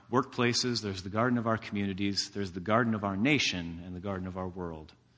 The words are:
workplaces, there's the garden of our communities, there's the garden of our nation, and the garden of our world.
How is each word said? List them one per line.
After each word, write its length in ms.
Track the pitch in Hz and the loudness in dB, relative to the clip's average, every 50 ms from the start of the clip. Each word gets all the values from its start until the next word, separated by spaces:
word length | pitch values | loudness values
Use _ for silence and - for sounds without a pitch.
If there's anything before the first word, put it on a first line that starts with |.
| - - 113 | -6 2 2
workplaces, 680 | 127 139 - - - 123 120 120 - - 131 120 110 | 2 2 2 2 2 2 4 4 2 0 0 0 -2
there's 220 | 107 104 95 90 87 | -2 -4 -4 -4 -6
the 60 | 98 | -4
garden 300 | 90 107 117 127 123 120 | 0 2 2 4 2 2
of 100 | 110 117 | 2 2
our 100 | 113 107 | 0 0
communities, 720 | - - 107 101 101 98 98 90 101 101 98 95 - - | 0 -4 -2 -2 0 0 0 0 0 0 0 0 -4 -4
there's 220 | - 101 101 95 85 | -4 -4 -4 -4 -4
the 80 | 95 | -6
garden 340 | 87 95 107 117 123 117 110 | 0 4 4 4 4 4 2
of 80 | 107 98 | 0 0
our 140 | 101 95 | 0 0
nation, 680 | 95 107 135 151 131 - - - 90 85 85 82 85 90 | 2 4 4 4 4 2 0 0 -2 -4 -6 -8 -8 -10
and 120 | 90 90 | -10 -10
the 40 | 90 | -8
garden 280 | 87 101 98 92 92 92 | -6 -4 -4 -4 -4 -6
of 100 | 90 92 | -6 -6
our 80 | 92 | -6
world. 460 | 92 87 92 90 85 80 78 78 76 - _ _ _ _ | -6 -6 -6 -8 -8 -8 -10 -12 -16 -20 _ _ _ _